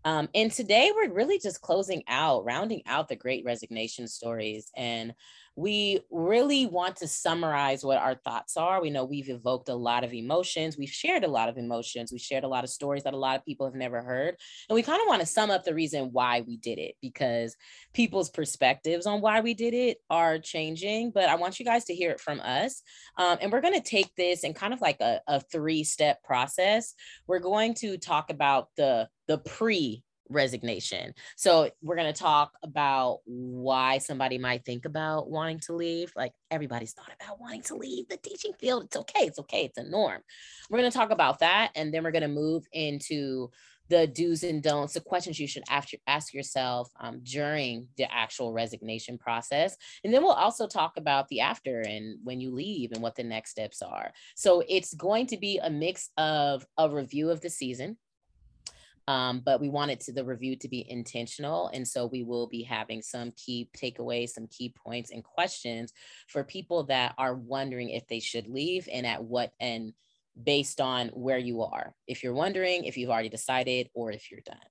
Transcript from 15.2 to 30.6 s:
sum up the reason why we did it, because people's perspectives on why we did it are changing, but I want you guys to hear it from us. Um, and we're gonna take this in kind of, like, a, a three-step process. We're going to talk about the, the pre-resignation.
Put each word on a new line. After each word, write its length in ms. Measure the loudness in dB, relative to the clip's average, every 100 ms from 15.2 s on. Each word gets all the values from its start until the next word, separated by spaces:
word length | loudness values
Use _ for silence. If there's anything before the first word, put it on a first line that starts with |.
| 4
sum 260 | 2 4
up 140 | 2 2
the 80 |
reason 400 | 0 0 0 0
why 280 | 2 4 2
we 140 | -2 -8
did 240 | -6 -6
it, 160 | -6 -8
because 560 | -12 -2 0 0 -2 -8 -20 -20 -6
people's 380 | 2 2 2 -2
perspectives 760 | -2 -4 4 4 4 0 0 0
on 140 | 2
why 220 | 4 4
we 120 | 2
did 200 | 0 0
it 240 | 2 2 0 _
are 300 | 4 4 2
changing, 720 | -2 -4 -4 -4 -2 -2 0
but 140 | 4 4
I 80 | 4
want 240 | 2 -2
you 60 | 2
guys 180 | 2 2
to 100 | -2
hear 160 | 0
it 100 | -2
from 180 | -4 -4
us. 420 | 0 0 0 -4 _ -20 -12 2
Um, 200 | 4 4
and 100 | 2
we're 80 | 4
gonna 220 | 4 2
take 340 | 2 2 2 2
this 300 | 2 2 -2
in 80 |
kind 200 | -4 -4
of, 60 | 2
like, 220 | 0 2
a, 180 | 2 2 2
a 140 | 0
three-step 840 | 0 -2 0 0 0 2 4 2
process. 680 | 0 0 2 2 4 4 0 -14 -20 -16 -2
We're 120 | 0
going 340 | 2 2 2 0
to 220 | -4 -6
talk 320 | 0 0 0
about 400 | 2 4 4 2 2
the, 320 | 4 4 2 _ -2
the 120 | -2
pre-resignation. 1700 | -2 -2 2 2 0 -4 _ _ _ 2 2 0